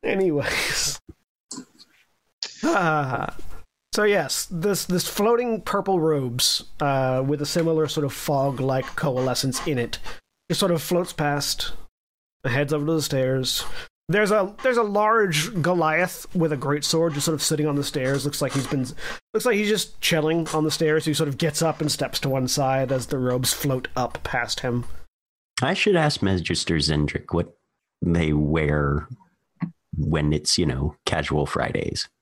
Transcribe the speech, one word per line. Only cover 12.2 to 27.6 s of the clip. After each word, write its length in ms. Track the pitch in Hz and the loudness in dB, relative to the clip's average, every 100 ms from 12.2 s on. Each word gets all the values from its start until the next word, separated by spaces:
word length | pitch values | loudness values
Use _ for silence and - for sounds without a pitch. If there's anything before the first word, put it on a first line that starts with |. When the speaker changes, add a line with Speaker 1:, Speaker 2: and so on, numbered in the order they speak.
| _ _ - | _ _ -2
Speaker 1:
heads 260 | 123 147 | 0 0
over 140 | 151 147 | 0 0
to 80 | |
the 80 | 160 | 0
stairs, 640 | 143 139 127 131 127 - - - - _ - | 0 0 2 0 0 -2 -2 -4 -6 _ -2
there's 220 | 190 208 | 0 2
a, 220 | 214 196 208 | 2 0 0
there's 120 | 262 240 | 0 2
a 60 | |
large 680 | 214 202 214 226 202 151 170 214 | 2 2 4 4 4 0 -2 -2
Goliath 640 | 156 180 156 156 180 - - 185 | 0 2 2 2 0 -4 -6 0
with 160 | 160 | 0
a 60 | 147 | 0
great 260 | 139 147 | -2 -2
sword 300 | 143 165 165 | 0 2 2
just 120 | 147 143 | 0 -2
sort 100 | 156 | 0
of 60 | |
sitting 240 | - 156 151 | 0 0 0
on 80 | 143 | 0
the 80 | |
stairs. 420 | 143 151 131 139 143 | -2 -2 0 0 -2
Looks 160 | - | -2
like 100 | 139 | -2
he's 120 | 139 123 | -2 -2
been, 180 | 143 131 - - - _ | -2 -2 -6 -8 -8 _
looks 120 | 214 233 | -2 2
like 100 | 208 | 2
he's 140 | 208 | 2
just 320 | 208 - - | 0 -2 -4
chilling 460 | - 165 156 165 160 | 0 2 2 0 0
on 140 | 160 | 0
the 80 | 156 | 0
stairs. 340 | - 160 156 160 | 2 2 2 2
He 80 | |
sort 160 | 143 156 | 0 0
of 80 | 135 | 0
gets 240 | 165 - | -2 0
up 180 | 160 151 | 0 0
and 120 | 151 | -2
steps 280 | - 135 - | -2 -2 -2
to 80 | 143 | 0
one 180 | 135 127 | 0 0
side 440 | - 135 131 131 | 0 2 2 2
as 140 | 135 117 | -2 -2
the 120 | 139 | -2
robes 340 | 127 123 131 | 0 2 0
float 340 | - 143 131 127 - | 0 0 -2 -2 -4
up 220 | 123 - | -4 -4
past 380 | - 127 120 - | -4 -2 -2 -2
him. 240 | 127 120 120 - - _ _ _ _ - | -2 -2 -2 -6 -8 _ _ _ _ -2
Speaker 2:
I 140 | 135 190 | 0 2
should 200 | - 180 | 4 4
ask 260 | 151 - | 4 2
Magister 540 | 98 92 80 85 - 82 | 2 2 0 -4 0 0
Zendrick 540 | 71 76 73 - - | 2 2 0 -2 -2
what 220 | 85 85 _ | -2 -2 _